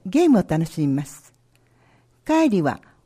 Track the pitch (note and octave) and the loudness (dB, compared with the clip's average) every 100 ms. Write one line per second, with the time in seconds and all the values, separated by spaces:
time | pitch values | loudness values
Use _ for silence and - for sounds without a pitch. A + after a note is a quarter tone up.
0 | F#3+ C4+ F4 A#3 F3 D#3 E3 - D3 C3+ | -4 0 4 4 2 -2 -4 -4 -2 -2
1 | C#3+ - _ _ _ _ _ _ _ _ | -6 -14 _ _ _ _ _ _ _ _
2 | _ _ - D#4+ D#4+ G3 D3 - _ _ | _ _ -4 0 2 0 -2 -4 _ _